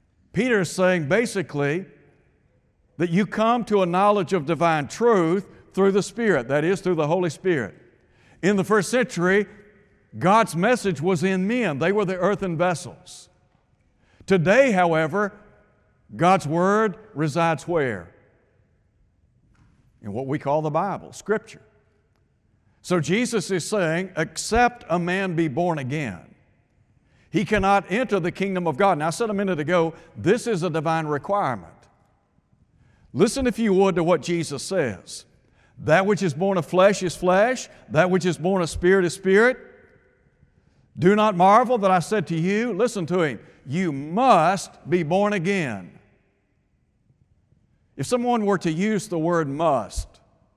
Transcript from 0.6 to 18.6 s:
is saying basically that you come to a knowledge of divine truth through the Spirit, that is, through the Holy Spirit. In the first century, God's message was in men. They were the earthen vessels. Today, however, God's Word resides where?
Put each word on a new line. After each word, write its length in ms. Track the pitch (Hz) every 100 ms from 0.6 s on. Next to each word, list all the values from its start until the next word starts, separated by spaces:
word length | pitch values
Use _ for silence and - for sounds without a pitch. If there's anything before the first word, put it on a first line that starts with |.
is 100 | 170
saying 380 | 185 185 180 139
basically 800 | 208 247 196 139 143 143 170 190 _ _ _ _ _ _ _ _ _ _ -
that 120 | 175
you 140 | 175 208
come 380 | 214 226 240
to 180 | 202 202
a 40 | 175
knowledge 460 | 180 208 208 151
of 120 | 185
divine 440 | 139 160 170 156 135
truth 580 | - 233 202 160 196 - - -
through 200 | 190 196
the 100 | 190
Spirit, 460 | - 233 220 143 120
that 160 | 147
is, 160 | 165 196
through 160 | 180 160
the 100 | 147
Holy 240 | 180 175
Spirit. 440 | - 185 151 95 - - _ _ _ _ -
In 140 | 180 202
the 80 |
first 260 | 185 214 -
century, 560 | 254 233 170 180 202 196 - - _ _ _ _ 110
God's 380 | 170 226 220 160
message 440 | 214 247 196 131
was 220 | 180 170
in 240 | 190 185 190
men. 320 | 247 196 135
They 140 | 170
were 120 | 208
the 140 | 185 180
earthen 400 | 185 196 190 160
vessels. 720 | 180 170 117 78 - - - _ _ _ _ _ _ _ _ _ -
Today, 460 | 190 160 240 269
however, 600 | 185 175 160 156 196 202 - - _ _ _ _ _ _
God's 320 | 107 180 190 139
Word 520 | 165 190 208 220 - -
resides 520 | 139 156 170 165 160 165
where? 460 | 170 131 95 85 _ _ _ _ _